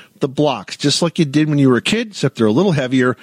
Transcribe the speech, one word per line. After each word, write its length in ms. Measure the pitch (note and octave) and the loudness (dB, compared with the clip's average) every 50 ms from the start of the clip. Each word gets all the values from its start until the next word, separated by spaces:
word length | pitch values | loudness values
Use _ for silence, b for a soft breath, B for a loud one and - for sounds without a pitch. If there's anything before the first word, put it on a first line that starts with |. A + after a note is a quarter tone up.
| B B B _ | B B B _
the 80 | - C#3 | -6 -6
blocks, 480 | C3 - D3 D3 C3 G#2+ F#2 - - | -2 0 0 0 0 -2 -8 -12 -12
just 240 | - - D3 C#3+ - | -4 -2 -2 0 0
like 180 | F3 E3+ - - | -2 -2 0 -2
you 60 | E3+ | -2
did 240 | C#3 C3 D3 D#3 D3+ | 0 2 0 0 2
when 100 | D3+ C#3+ | 2 2
you 120 | C#3 C3 | 4 4
were 80 | B2 A#2 | 4 2
a 40 | - | 0
kid, 260 | - - A3 A#3+ A3 | -2 -2 -2 -4 -6
except 280 | G3 - - C#3 - | -8 -4 -4 -4 -2
they're 100 | - A#2 | 0 0
a 60 | G#2+ G#2+ | 2 2
little 200 | C3 F#3 G#3 E3 | 2 2 2 0
heavier, 440 | C#3 C3+ B2 B2+ C3 B2 B2+ - B | 0 -2 -2 0 0 2 0 0 B